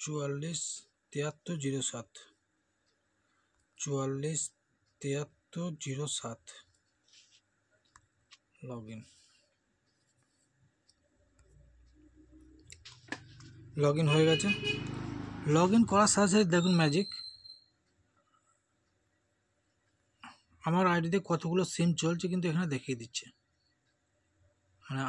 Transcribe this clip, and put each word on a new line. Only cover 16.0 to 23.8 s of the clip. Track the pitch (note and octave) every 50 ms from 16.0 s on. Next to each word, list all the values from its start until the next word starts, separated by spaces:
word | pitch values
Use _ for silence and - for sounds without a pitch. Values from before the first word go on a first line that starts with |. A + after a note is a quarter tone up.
| G#3+ G3 -
সাথে | G3+ G#3 F#3+
সাথে | F3+ G#3+ G#3+ E3+ E3+
দেখুন | F3 E3+ F#3 F3+ E3+
ম্যাজিক, | D#3+ D3 C#3+ F3+ G3+ - - - - - - - - - - _ _ _ _ _ _ _ _ _ _ _ _ _ _ _ _ _ _ _ _ _ _ _ _ _ _ _ _ _ _ _ _ _ _ _ _ _ _ _ _ _ _ _ _ _ _ _ _ _ _ _ _ _ - - - _ _ _ _ _ - D#3+
আমার | D#3+ F3+ F#3+ F3+
আইডিতে | F3 E3+ E3 E3+ F3 G3 - -
কতগুলো | E3+ D#3 - E3 E3+ F#3 F3+ - -
সিম | - E3+ F3 D#3+ D3+
চলছে | D#3+ D#3+ F3 E3+ - F3
কিন্তু | F3+ F#3 E3+ F3
এখানে | D3+ E3+ F#3 D#3+ C#3
দেখিয়ে | B2+ - - C3 A#2
দিচ্ছে, | A2+ - - - - - - _ _ _ _ _ _ _ _ _